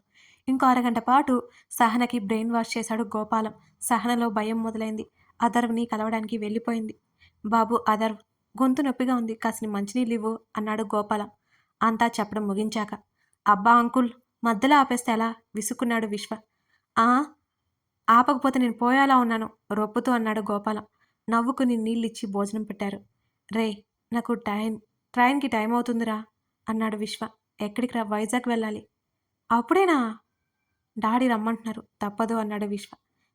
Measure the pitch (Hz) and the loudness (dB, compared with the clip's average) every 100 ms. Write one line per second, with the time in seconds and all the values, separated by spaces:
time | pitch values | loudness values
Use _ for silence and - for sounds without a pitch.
0 | _ _ _ _ - 262 262 247 240 233 | _ _ _ _ -4 2 4 4 2 -2
1 | 233 262 294 247 240 - _ - 233 240 | 2 4 4 0 -2 -14 _ 2 2 4
2 | 240 240 196 220 226 233 226 233 226 226 | 0 -2 -2 -2 0 -2 -2 -4 -4 -4
3 | 220 214 214 226 214 - _ _ - 233 | -2 -4 -2 -2 -2 -8 _ _ -2 0
4 | 240 240 233 214 214 226 226 220 220 220 | 0 0 0 -2 -2 -4 -4 -6 -6 -8
5 | - _ _ _ 233 240 233 226 233 214 | -10 _ _ _ 0 2 0 -2 -2 -2
6 | 214 226 214 233 208 220 226 233 220 - | -2 -4 -4 -6 -4 -4 -4 -4 -6 -12
7 | _ _ _ _ 214 226 220 233 - 214 | _ _ _ _ 0 2 2 0 0 0
8 | 220 208 _ _ _ 208 262 254 285 247 | 0 -4 _ _ _ 0 0 2 0 0
9 | 254 247 226 220 226 220 220 202 202 247 | 0 0 -2 -4 -4 -4 -6 -4 -4 -2
10 | 240 233 214 226 - - 214 214 214 208 | -2 -2 -4 -6 -8 -6 -4 -4 -2 -2
11 | 208 214 208 - _ _ _ _ 220 220 | -2 -4 -4 -12 _ _ _ _ 0 2
12 | 233 233 208 208 208 196 214 220 208 208 | 0 0 -4 -4 -4 -2 -2 -4 -6 -8
13 | - _ _ _ - 202 208 240 240 254 | -16 _ _ _ 2 4 6 6 6 2
14 | 240 - _ _ 233 214 269 294 262 240 | 0 -4 _ _ -2 0 6 6 6 0
15 | - 220 226 226 _ 208 208 240 240 233 | -2 -2 -2 -6 _ -8 -6 -4 -2 0
16 | 220 202 - 214 - _ _ _ _ - | -2 -6 -8 -12 -12 _ _ _ _ 2
17 | 233 247 294 - _ _ _ _ _ _ | 4 4 0 -8 _ _ _ _ _ _
18 | - 233 254 269 269 262 247 226 240 262 | 4 6 6 2 2 2 0 0 2 4
19 | 277 262 240 226 220 - _ 208 214 226 | 6 6 4 0 -4 -10 _ -2 0 0
20 | 240 240 220 214 208 208 202 208 208 _ | 0 0 0 -2 -2 -2 -2 -6 -8 _
21 | _ _ - 233 233 262 254 233 220 233 | _ _ -2 0 0 0 0 0 0 -2
22 | 226 226 214 202 202 214 214 202 202 196 | -4 -6 -6 -4 -4 -4 -8 -6 -8 -8
23 | - _ _ _ _ 220 220 202 _ _ | -14 _ _ _ _ -4 -2 -4 _ _
24 | _ 233 226 233 220 208 220 214 - _ | _ -6 -2 -4 -4 -4 -4 -6 -12 _
25 | _ - 247 285 277 226 214 240 240 233 | _ 2 4 4 0 -2 0 -2 0 -2
26 | 220 214 220 _ _ _ - 220 220 214 | -2 -6 -10 _ _ _ -8 -4 -2 -4
27 | 214 - 220 - _ _ 208 208 247 247 | -6 -8 -12 -12 _ _ -8 -4 -4 -4
28 | 208 208 214 247 247 226 220 214 214 _ | -2 -2 -2 -2 -2 -2 -2 -8 -14 _
29 | _ _ _ _ _ 233 233 349 381 302 | _ _ _ _ _ 0 4 4 4 4
30 | 233 220 _ _ _ _ _ _ _ - | 0 -6 _ _ _ _ _ _ _ -4
31 | 214 240 254 226 214 226 226 220 - _ | 0 2 2 2 0 -4 -6 -12 -14 _
32 | 208 208 226 226 214 208 208 202 - - | -8 -2 -2 -2 -2 -4 -4 -6 -10 -20
33 | _ _ _ | _ _ _